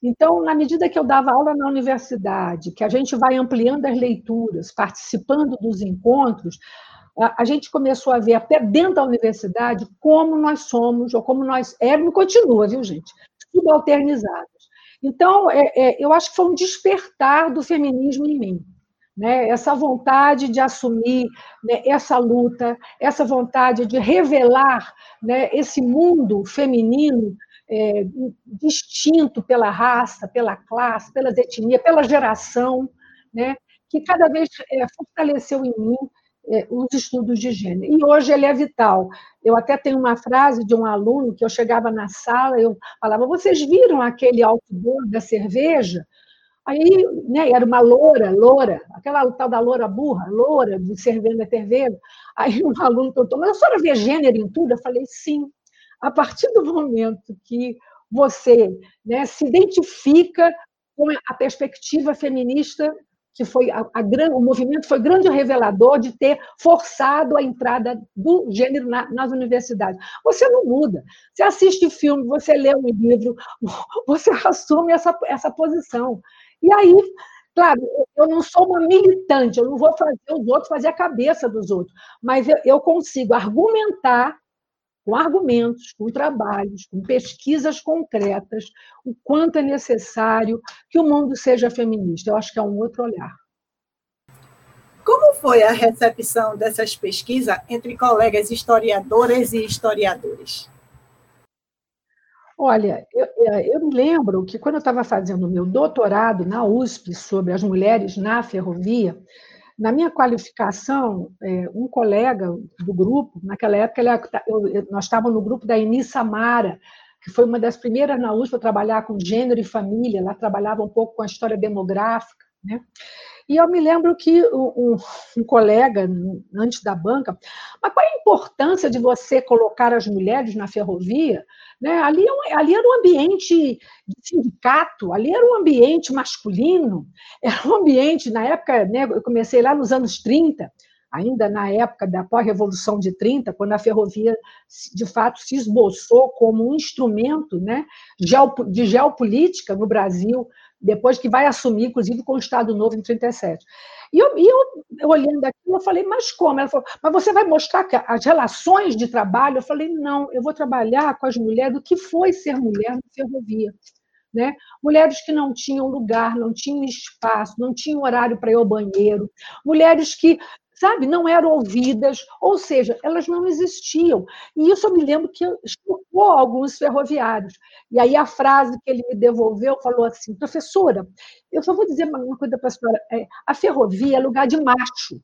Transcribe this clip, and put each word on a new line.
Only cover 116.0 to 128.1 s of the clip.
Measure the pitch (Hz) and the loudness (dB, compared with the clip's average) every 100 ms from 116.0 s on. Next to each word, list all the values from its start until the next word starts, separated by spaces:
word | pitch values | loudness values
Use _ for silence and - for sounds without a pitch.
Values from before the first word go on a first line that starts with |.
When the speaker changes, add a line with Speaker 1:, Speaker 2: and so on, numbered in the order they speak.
Speaker 1:
Samara, | 247 269 226 208 233 240 202 185 _ _ _ _ | -2 -4 -4 -2 -2 0 -2 -6 _ _ _ _
que | - | -12
foi | - 240 | 0 2
uma | 240 | 2
das | 233 233 | -4 -4
primeiras | 247 226 285 277 | -6 -2 -2 -2
na | 240 | -2
usp | 214 254 247 | -4 -4 -4
a | |
trabalhar | 226 208 214 220 | -4 -2 -2 -4
com | 220 208 | -4 -10
gênero | 175 220 254 240 | -4 -2 0 -2
e | |
família, | 196 226 196 214 247 196 | -2 -6 -6 -4 -4 -4
ela | 185 | -6
trabalhava | 202 220 202 202 220 | -6 -6 -4 -4 -4
um | 208 | -4
pouco | 226 226 - | -4 -4 -6
com | |
a | 214 | -10
história | - 226 214 | -8 -6 -4
demográfica, | 208 202 185 196 214 226 226 _ _ _ | -4 -6 -6 -4 -2 -4 -8 _ _ _
né? | 190 226 _ _ - - - - _ | -12 -12 _ _ -20 -20 -20 -20 _
E | 294 | 2
eu | 339 | 2
me | 359 | 2
lembro | 311 339 339 | 2 2 0
que | 339 - 330 339 | 0 2 4 4
um, | 262 262 - | 0 -4 -2
um, | 247 226 - - - - | -2 -2 -4 -20 -12 -8
um | 226 | 0
colega, | 247 214 214 262 202 185 180 185 190 - | 4 4 4 2 0 -4 -4 -8 -10 -14
antes | 190 226 240 | -6 -6 -4
da | 214 | -8
banca, | 185 175 262 247 185 - - - - | -6 -4 -4 -4 -12 -16 -20 -20 -8
"Mas | 403 | -4
qual | - | 0
é | |
a | 640 | 0